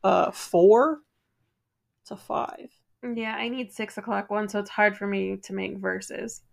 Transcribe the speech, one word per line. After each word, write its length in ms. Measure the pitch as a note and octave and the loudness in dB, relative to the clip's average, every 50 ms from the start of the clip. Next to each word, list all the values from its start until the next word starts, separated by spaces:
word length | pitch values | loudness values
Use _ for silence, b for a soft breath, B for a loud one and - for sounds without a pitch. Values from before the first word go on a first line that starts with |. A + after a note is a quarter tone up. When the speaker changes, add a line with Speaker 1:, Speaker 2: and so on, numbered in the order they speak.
| - | 4
Speaker 1:
uh, 280 | F#3+ F#3 F3 - D3 | 4 4 4 2 0
four 680 | - - - - - F3 F3 G3 G#3+ A#3 C4+ D#4+ D#4 D4+ _ _ _ _ _ _ _ _ _ _ _ _ _ _ _ _ _ _ _ _ _ | -2 -8 -10 0 4 6 8 8 8 8 6 4 0 -4 _ _ _ _ _ _ _ _ _ _ _ _ _ _ _ _ _ _ _ _ _
to 80 | - - | -18 -18
five. 520 | - - - - - - - - - - B3+ _ _ _ _ _ _ | -18 -10 -6 -4 -4 -4 -6 -8 -14 -20 -20 _ _ _ _ _ _
Speaker 2:
Yeah, 320 | - B3 A#3 A3+ A3+ A3 A3 | -10 -8 -6 -6 -6 -6 -6
I 120 | - A3+ A#3+ | -6 -6 -6
need 220 | B3 C4 B3 - | -4 -6 -8 -10
six 260 | - - A3 G#3+ - | -8 -8 -8 -8 -8
o'clock 320 | G#3 G3+ A#3 G#3 G3+ G3+ - | -12 -6 -4 -4 -4 -4 -2
one, 180 | G#3 G#3+ G#3+ G3+ | -4 -4 -4 -2
so 100 | G#3 G#3 | -4 -6
it's 100 | G3+ G3+ | -6 -4
hard 280 | - - G#3 G#3 G3+ | 0 2 2 2 2
for 100 | G3+ G3+ | 0 -6
me 300 | G3+ G3+ G3 F#3+ F#3+ G3 | -4 -4 -4 -4 -4 -6
to 160 | G3 - - G3 | -8 -10 -10 -8
make 240 | G3 F#3+ G3 - | -6 -6 -6 -8
Versus. 640 | G3 F#3+ F#3+ F#3 F#3+ G3 - - - A3 A3+ - - _ _ | -6 -6 -4 -6 -6 -8 -10 -10 -10 -10 -10 -12 -16 _ _